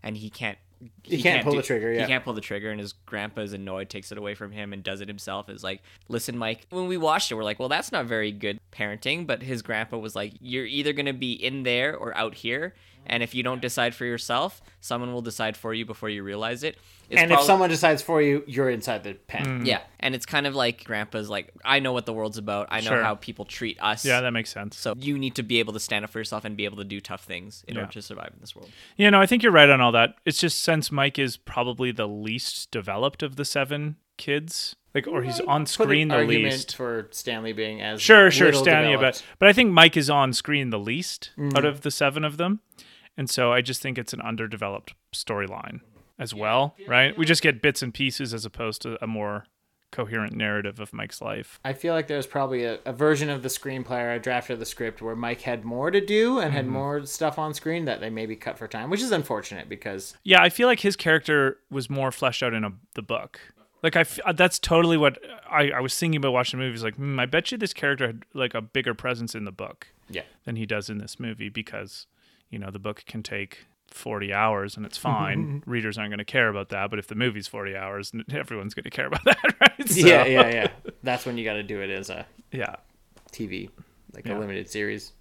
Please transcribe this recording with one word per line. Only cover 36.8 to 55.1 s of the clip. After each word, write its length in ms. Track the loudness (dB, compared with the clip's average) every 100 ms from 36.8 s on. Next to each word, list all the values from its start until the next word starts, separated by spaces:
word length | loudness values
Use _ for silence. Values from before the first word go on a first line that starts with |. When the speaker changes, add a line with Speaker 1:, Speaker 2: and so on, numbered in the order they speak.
| -4 -6 -6
Speaker 2:
Stanley 420 | -8 -6 -4 -6
being 260 | -4 -4 -4
as 200 | -6 0
Speaker 3:
Sure, 280 | 10 12 12
sure, 160 | 10 8
Speaker 2:
little 160 | 8
Speaker 3:
Stanley, 280 | 6 6 6
Speaker 2:
developed. 280 | 4 4 2
Speaker 3:
but, 160 | -14 6
but 80 | 8
I 60 |
think 180 | 8 8
Mike 240 | 10 10
is 140 | 8 4
on 240 | 4 4
screen 380 | 0 0 -2 0
the 80 | -2
least 520 | -2 -4 -6 -10 -12 -4
Speaker 2:
Mm. 180 | 2
Speaker 3:
out 80 | 4
of 200 | 4 0
the 80 | -4
seven 340 | 2 2 2
of 100 | -4
them. 240 | -2 -2 -2 _ -20 -20 -20 _
And 140 | -8 -4
so 240 | 2 4
I 80 | 4
just 200 | 2 -4
think 160 | -6 -6
it's 140 | -8
an 80 | -8
underdeveloped 760 | -8 -6 -6 -6 -6 -6 -12 -20 _
storyline 640 | -12 -6 -4 -4 -8 -12 -16 _ _ _ -12
as 140 | -10
well, 420 | -4 0 2 0 _ 2
right? 280 | 4 4 2
We 80 |
just 160 | 2 4
get 180 | 4 2
bits 200 | 0 0
and 100 | -6
pieces 400 | -4 -4 -4 -6
as 100 | -6
opposed 360 | -10 -8 -8 -6
to 160 | -10 -8
a 40 | -6
more 380 | -4 -4 -6 -10 _ _ _ _
coherent 440 | -8 -4 -4 -4
narrative 440 | -4 -2 -2 -4 -10
of 120 | -14
Mike's 300 | -12 -12 -10
life. 380 | -8 -8 -10 -12
Speaker 2:
I 80 | -10
feel 200 | -6 -2
like 140 | -2 -2
there's 200 | -6 -4
probably 380 | -4 -2 -2
a, 140 | -2 -4
a 60 | -8
version 380 | 2 2 4 0
of 120 | -4
the 80 | -6
screenplay 540 | -6 -6 -8 -6 -4
or 80 | -2
a 80 | -4
draft 300 | -2 -2 -2
of 100 | -8
the 60 |
script 360 | -8 -6 -8 -6
where 140 | -8